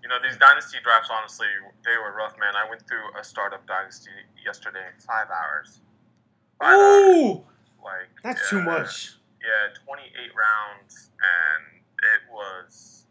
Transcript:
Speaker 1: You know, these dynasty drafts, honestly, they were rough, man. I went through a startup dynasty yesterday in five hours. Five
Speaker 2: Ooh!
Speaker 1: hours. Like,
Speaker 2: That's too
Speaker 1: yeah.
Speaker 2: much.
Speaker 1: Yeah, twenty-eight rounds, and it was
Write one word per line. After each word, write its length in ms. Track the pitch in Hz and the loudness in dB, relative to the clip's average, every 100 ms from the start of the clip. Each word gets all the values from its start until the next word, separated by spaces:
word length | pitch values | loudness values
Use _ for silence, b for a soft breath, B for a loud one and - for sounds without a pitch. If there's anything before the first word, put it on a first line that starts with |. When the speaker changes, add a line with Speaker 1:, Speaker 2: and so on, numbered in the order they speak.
Speaker 1:
You 60 | 123 | -6
know, 80 | 123 | -6
these 140 | 131 123 | -6 4
dynasty 420 | 139 139 - 127 | 6 6 -2 -8
drafts, 260 | 120 113 113 | 2 2 2
honestly, 380 | 113 107 - 107 98 98 _ 120 | -8 -10 -8 -8 -8 -12 _ -6
they 100 | 117 | -6
were 160 | 107 | -6
rough, 260 | 104 107 107 | -8 -10 -6
man. 200 | 104 101 | -4 -4
I 120 | 110 | -6
went 160 | 113 - | -10 -12
through 280 | 117 107 - | -12 -12 -16
a 60 | |
startup 420 | 104 - 101 95 - | -14 -10 -8 -10 -8
dynasty 440 | 95 95 - 98 98 _ _ | -8 -8 -18 -20 -20 _ _
yesterday 400 | 107 101 110 95 92 | -14 -12 -14 -14 -18
in 60 | _ | _
five 280 | - 113 101 | -8 -8 -6
hours. 480 | 87 78 76 - _ _ _ _ _ _ _ _ _ | -8 -8 -10 -12 _ _ _ _ _ _ _ _ _
Five 160 | 285 392 | 4 8
Speaker 2:
Ooh! 520 | 403 403 392 349 254 | 8 8 8 6 4
Speaker 1:
hours. 100 | 185 _ _ _ _ | -2 _ _ _ _
Like, 280 | 98 95 92 _ | -16 -16 -16 _
Speaker 2:
That's 280 | 226 247 - | -10 -8 -4
too 80 | 202 | -4
Speaker 1:
yeah. 80 | 170 | -2
Speaker 2:
much. 500 | 165 - - - _ _ _ | -4 -6 -12 -16 _ _ _
Speaker 1:
Yeah, 320 | 113 107 104 - - | -6 -4 -4 -8 -20
twenty-eight 500 | 139 - 127 120 110 | -20 -18 -18 -14 -2
rounds, 760 | 107 107 107 101 _ - _ _ | 0 0 -4 -16 _ -20 _ _
and 560 | 95 87 80 78 78 82 _ - | -2 0 -2 -4 -10 _ _ -4
it 180 | 110 107 - | -2 -2 -4
was 760 | 107 98 92 87 _ - _ _ | -16 -14 -16 -20 _ -20 _ _